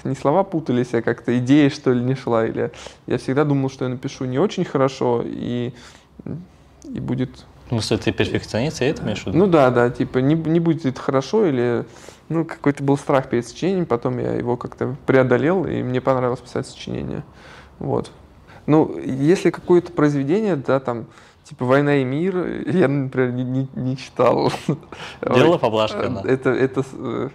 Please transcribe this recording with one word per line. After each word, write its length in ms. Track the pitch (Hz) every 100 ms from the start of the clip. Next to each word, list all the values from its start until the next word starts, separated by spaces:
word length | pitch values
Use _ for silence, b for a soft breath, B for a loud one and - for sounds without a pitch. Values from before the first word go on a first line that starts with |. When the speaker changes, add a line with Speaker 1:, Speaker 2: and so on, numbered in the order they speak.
Speaker 1:
не 120 | 135 135
слова 280 | 139 170
путались, 500 | 190 160 156 123 123
а 80 | 120
как-то 360 | 113 123 - 123
идея, 300 | 123 147 139
что 220 | - 135
ли, 80 | 123
не 120 | 123 131
шла. 300 | - 113 113
Или 260 | - 117 B B B -
я 120 | 117
всегда 260 | - 131 151
думал, 240 | 139 131
что 160 | - 127
я 40 |
напишу 360 | 123 135 - 131
не 140 | 127
очень 260 | 208 - 170
хорошо, 560 | 139 135 - 127 117 67
и, 480 | - 117 120 120 B B B B - - 156 180 - - - 302
и 140 | 247
будет 460 | 131 131 127 - - - -
Speaker 2:
В 20 |
смысле, 280 | 113 - 110
ты 140 | 117
перфекционист, 680 | - 98 104 - 107 143 156
и 40 | 127
это 180 | 233
имеешь 200 | 117 101
в 40 | 101
виду? 100 | 147
Speaker 1:
Ну 100 | 202
да, 220 | 165 127
да, 180 | 120 120
типа, 280 | 123 135 127
не, 160 | 135 160
не 240 | 156 170
будет 260 | 165 147 135
это 140 | -
хорошо, 440 | - 135 - 220 185
или, 400 | 127 120 117 - B B B -
ну, 140 | 160 160
какой-то 360 | - 143 139
был 140 | 139 139
страх 320 | - 139 -
перед 160 | 120 117
сочинением, 380 | - 170 190 165
потом 340 | 117 127 123
я 140 | 120
его 220 | 117 120 123
как-то 380 | - - 120 139 -
преодолел, 600 | 135 127 123 143 190 143
и 180 | 117
мне 160 | 123 127
понравилось 380 | 139 131 123 123
писать 240 | - 123 135
сочинения. 560 | - - 123 - - - B B B B -
Вот. 320 | 139 120 - - - - - B -
Ну, 300 | 156 - -
если 540 | 135 135 143 185 170
какое-то 400 | - - 175 170
произведение, 640 | - 151 143 135 202 214 151
да, 240 | 131 135
там, 260 | 131 117 - B B B
типа 220 | - 147 127
"Война 320 | 139 143 143
и 60 | 127
мир", 640 | 143 185 180 - - -
я, 200 | 185 135
например, 440 | 143 131 127 127
не, 100 | 123
не, 240 | 123 131 135 139
не 200 | 127 131
читал. 540 | - - 123 135 143 - -
<laughs> 540 | 143 - - - -
Speaker 2:
Делала 320 | - 127 156 165
Speaker 1:
Ой, 40 |
Speaker 2:
поблажка, 380 | 127 110 107 -
Speaker 1:
э, 100 | 110
Speaker 2:
да? 120 | 123 98
Speaker 1:
это, 220 | 131 131
это, 340 | 113 135 135 139
э, 360 | - 131 120 131